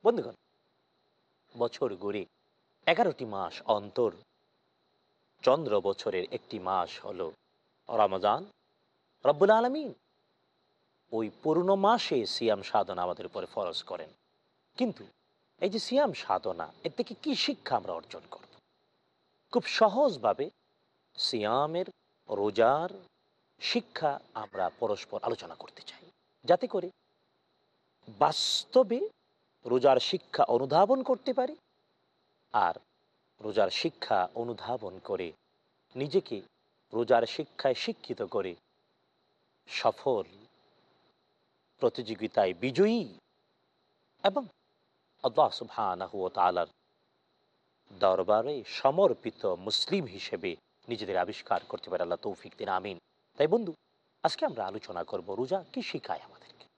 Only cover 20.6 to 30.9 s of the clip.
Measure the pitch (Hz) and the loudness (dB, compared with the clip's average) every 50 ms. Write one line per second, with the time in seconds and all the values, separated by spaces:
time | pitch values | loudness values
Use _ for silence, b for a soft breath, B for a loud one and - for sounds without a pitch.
20.6 | _ _ _ _ _ _ _ _ _ _ _ - - - - 113 104 104 113 131 | _ _ _ _ _ _ _ _ _ _ _ -6 -4 -2 -2 -2 0 0 2 2
21.6 | 147 151 160 175 185 190 - _ _ _ _ _ _ - 110 101 101 104 98 113 | 0 0 0 -4 -4 -4 -8 _ _ _ _ _ _ -8 -4 -2 -2 0 4 6
22.6 | 113 117 135 151 165 185 196 196 180 _ _ _ _ _ _ _ _ _ _ _ | 6 6 6 4 0 -4 -8 -12 -18 _ _ _ _ _ _ _ _ _ _ _
23.6 | - - - 240 - - _ - 160 147 139 - - _ _ 113 107 107 - 98 | -6 -2 -2 -2 -4 -4 _ -2 0 0 0 0 -8 _ _ -10 -10 -8 -4 -2
24.6 | 92 87 - - 120 107 104 98 - - - 107 - 120 120 - - 85 82 - | -2 -2 0 -2 -2 -2 -2 -2 -4 -8 -8 -4 -2 -4 -4 -4 -8 -14 -14 -16
25.6 | - - _ - - - - - - - _ _ _ _ _ _ _ - 175 180 | -16 -20 _ -20 -20 -20 -20 -20 -20 -20 _ _ _ _ _ _ _ 4 4 4
26.6 | - 240 - 196 165 180 - _ _ _ _ _ _ _ _ _ _ _ _ _ | 4 -2 -4 -4 -4 -4 -12 _ _ _ _ _ _ _ _ _ _ _ _ _
27.6 | _ _ _ _ _ _ _ _ _ - 110 98 143 147 160 - - - - - | _ _ _ _ _ _ _ _ _ -20 0 2 2 2 2 0 -2 -2 -2 -4
28.6 | - _ - 254 262 190 226 254 392 440 - _ _ _ _ _ _ _ _ _ | -4 _ 4 4 4 6 2 -2 -2 -6 -8 _ _ _ _ _ _ _ _ _
29.6 | _ 120 120 131 123 143 131 127 - - - 180 - _ - - 143 - 120 120 | _ 0 0 6 6 6 6 6 4 0 -4 -4 -4 _ 0 0 2 4 4 2
30.6 | 135 135 143 160 196 208 | 2 4 4 4 6 6